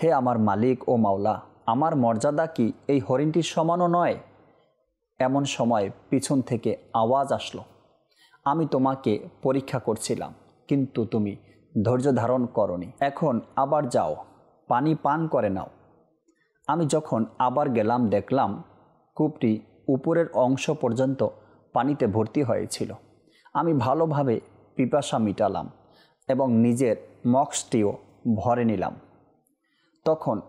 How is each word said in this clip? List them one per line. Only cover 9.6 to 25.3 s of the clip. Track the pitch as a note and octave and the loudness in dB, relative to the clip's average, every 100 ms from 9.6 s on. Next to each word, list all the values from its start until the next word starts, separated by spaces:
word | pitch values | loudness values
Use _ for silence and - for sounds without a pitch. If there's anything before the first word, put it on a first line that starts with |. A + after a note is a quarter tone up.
| C3+ B2+ | -2 -6
করছিলাম, | - G#2+ - A2+ D#2+ - _ _ - | -2 -4 -2 -6 -6 -14 _ _ -2
কিন্তু | C#3+ C3+ - | 0 0 -4
তুমি | G#2+ A2+ G#2 G2+ - _ _ D3+ | -2 -2 -2 -6 -16 _ _ -2
ধৈর্য | G#2 B2+ C#3 A#2+ | 0 2 2 0
ধারণ | A#2 B2+ A#2+ | 2 0 0
করনি। | - G2 F2 F2+ - | -2 -2 -2 -8 -4
এখন | C#3 C#3+ D#3 A2+ - - | -4 0 -2 -2 -4 -2
আবার | C#3 D3+ C3+ | 0 0 0
যাও, | A#2+ E2 D2+ - - _ _ - | 0 0 -4 -10 -20 _ _ -2
পানি | B2 D3+ | 0 2
পান | D#3 C#3+ D3+ D#3+ | 0 0 -2 0
করে | C#3+ G#2 | 0 0
নাও।' | F#2 D#2+ - _ _ _ _ _ _ _ _ - | -2 -8 -16 _ _ _ _ _ _ _ _ -4
আমি | D#3 D#3 | -2 0
যখন | D#3 D#3 A#2 A2+ - | 0 0 -2 -2 -2
আবার | B2+ C3 D3 | -2 0 0
গেলাম, | A2+ G#2+ A#2+ A2+ | 0 0 2 2
দেখলাম | G2+ - C3 G#2 G#2 - - _ _ _ | 0 0 0 0 -4 -14 -20 _ _ _
কূপটি | - D3+ D#3 A#2 G#2+ - _ - | -2 -2 0 0 0 -4 _ -2
উপরের | C3 D#3 E3+ E3 | -2 0 0 0
অংশ | - B2+ C3+ - | 2 2 0 -2
পর্যন্ত | D3 B2 A#2+ C3 C3+ G#2+ - - - _ | -2 -2 0 0 0 -2 -4 -20 -20 _
পানিতে | B2 B2+ C#3+ A#2 | -2 0 0 0
ভর্তি | G#2 A2 D3+ | 0 -2 -2
হয়েছিল। | B2+ G2 F#2+ - - - _ _ _ _ _ | 0 -2 -2 -6 -8 -10 _ _ _ _ _
আমি | C#3+ E3 | -4 0
ভালোভাবে | D3 A#2+ D3+ E3 C#3+ C#3 A2+ - - _ - | 0 2 0 0 0 0 -2 -4 -20 _ -2
পিপাসা | A#2+ D3 - C3+ | 0 0 0 0
মিটালাম | G#2+ | 0